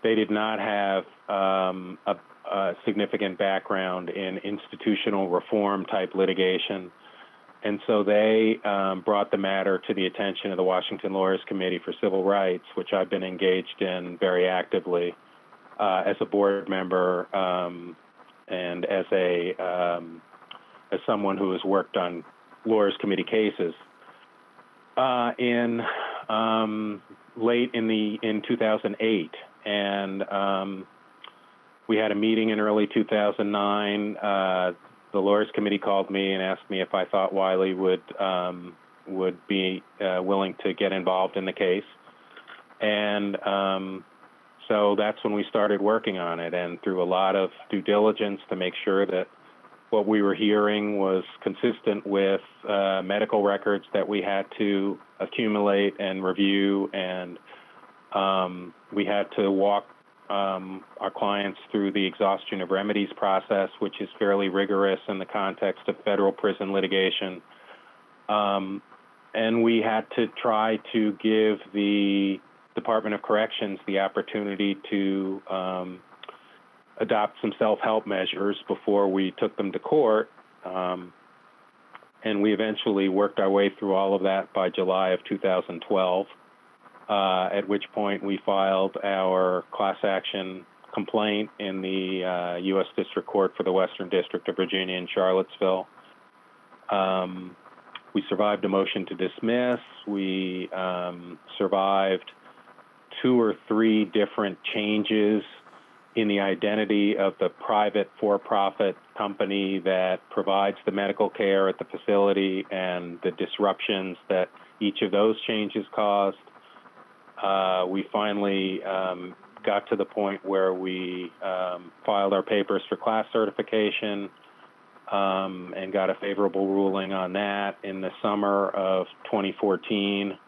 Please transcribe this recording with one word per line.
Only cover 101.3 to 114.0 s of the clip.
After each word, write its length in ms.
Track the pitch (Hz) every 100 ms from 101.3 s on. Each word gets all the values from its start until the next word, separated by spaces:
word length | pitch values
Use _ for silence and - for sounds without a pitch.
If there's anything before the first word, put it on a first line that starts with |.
| 87 - -
survived 720 | 98 98 98 98 95 92 - - - - - - - - _ -
two 180 | 127 123
or 160 | 113 98 -
three 380 | 107 113 107 101
different 520 | 107 101 - 104 90 -
changes 720 | 110 104 107 101 107 104 107 - - - - - - - -
in 140 | 107
the 100 | 101
identity 800 | 98 92 107 107 104 104 101 104
of 160 | 98 -
the 100 | 90
private 600 | - - 107 107 104 95 -
for-profit 760 | 107 101 - 107 98 - 101 92 - -
company 640 | 104 98 98 101 95 95
that 380 | 90 92 92 92 -
provides 480 | - 92 98 98 98 -
the 60 |
medical 380 | 98 101 98 101
care 380 | - 101 98 95
at 100 | 92
the 80 | -
facility 800 | 90 - 101 101 98 98 95 92
and 480 | 95 92 90 87 85
the 100 | 95
disruptions 840 | 85 92 - 101 95 - 101